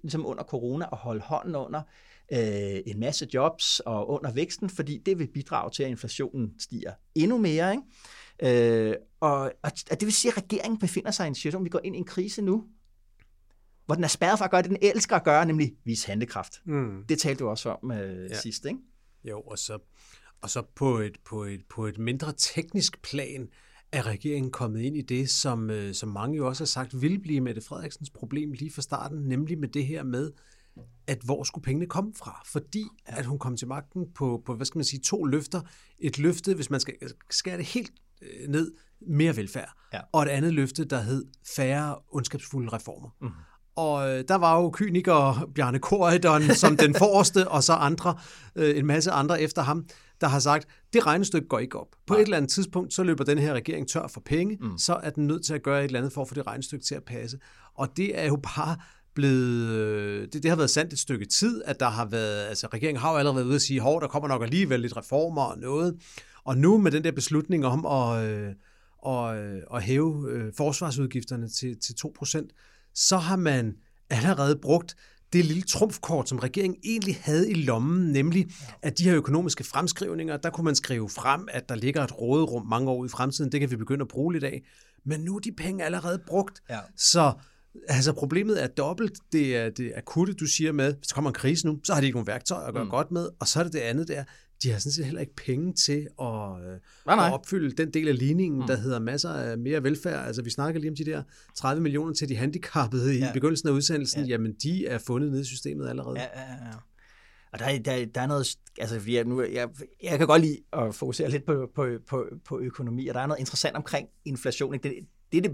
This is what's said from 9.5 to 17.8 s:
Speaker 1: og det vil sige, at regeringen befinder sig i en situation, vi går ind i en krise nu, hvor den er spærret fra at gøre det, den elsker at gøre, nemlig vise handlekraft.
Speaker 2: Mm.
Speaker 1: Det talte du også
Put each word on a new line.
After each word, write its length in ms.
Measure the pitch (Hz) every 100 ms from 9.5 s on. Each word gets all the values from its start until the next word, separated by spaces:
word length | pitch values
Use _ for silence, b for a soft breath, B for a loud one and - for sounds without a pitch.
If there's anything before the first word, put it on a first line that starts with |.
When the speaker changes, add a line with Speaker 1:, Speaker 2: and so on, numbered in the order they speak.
| - 147 - -
Speaker 1:
og 100 | 156
det 20 |
vil 100 | 214
sige, 200 | 214 240
at 40 | 208
regeringen 400 | - 208 220 220
befinder 320 | 180 - 220
sig 160 | 208 165
i 20 |
en 60 |
situation, 300 | 131 151 185
vi 40 | 175
går 100 | 170
ind 120 | 190 185
i 20 |
en 60 |
krise 380 | 180 185 208 220
nu, 220 | 190 220 - - _ _ _ _ _ _ _ _ _ _ -
hvor 80 |
den 100 | 160
er 40 | 156
spærret 300 | - 170 214
fra 60 |
at 60 | 190
gøre 120 | 185
det, 80 | 180
den 80 | 190
elsker 340 | 202 208 - 180
at 80 |
gøre, 220 | 165 147 170
nemlig 260 | 156 143 -
vise 220 | 117 113 -
handlekraft. 540 | 104 120 98 - - 175
Speaker 2:
Mm. 380 | 143 117 95 110
Speaker 1:
Det 100 | 156
talte 260 | 151 135
du 40 | 117
også 220 | 110 117 -